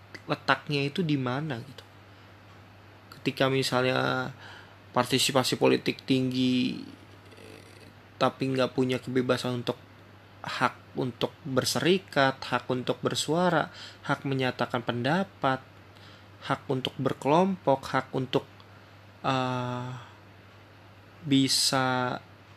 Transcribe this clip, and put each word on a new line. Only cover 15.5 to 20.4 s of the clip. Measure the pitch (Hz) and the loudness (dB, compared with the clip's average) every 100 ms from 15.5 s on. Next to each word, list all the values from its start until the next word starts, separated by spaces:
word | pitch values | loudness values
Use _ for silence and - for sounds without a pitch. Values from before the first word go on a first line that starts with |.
| 131 - - - - - - - - | -2 -6 -20 -20 -20 -20 -20 -20 -14
hak | - 139 - | -6 -6 -2
untuk | 131 - - | -4 -4 -2
berkelompok, | 131 127 131 160 190 185 - 135 - | -2 -2 2 4 4 0 0 0 2
hak | 135 - | -2 -2
untuk, | 139 127 139 - - - - - - - - | -4 0 -2 -2 -20 -20 -20 -20 -20 -20 -8
eh, | 139 131 127 127 123 123 127 127 - - - - | -2 -2 -2 -4 -4 -6 -8 -12 -16 -20 -20 -20